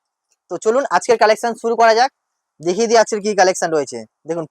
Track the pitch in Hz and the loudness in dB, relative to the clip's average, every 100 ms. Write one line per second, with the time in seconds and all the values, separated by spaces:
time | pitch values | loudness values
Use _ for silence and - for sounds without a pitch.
0 | _ _ _ _ _ 170 214 247 277 - | _ _ _ _ _ -6 -2 -2 0 -2
1 | - 226 214 220 233 226 226 226 226 220 | 0 2 2 2 -2 -6 -4 2 4 4
2 | 247 - _ _ _ _ 156 185 226 226 | 0 -2 _ _ _ _ -4 -2 2 2
3 | 214 214 202 196 190 180 175 160 139 120 | 2 -2 -4 0 0 0 -2 -2 -4 -10
4 | 110 _ 147 170 160 | -16 _ -10 -8 -6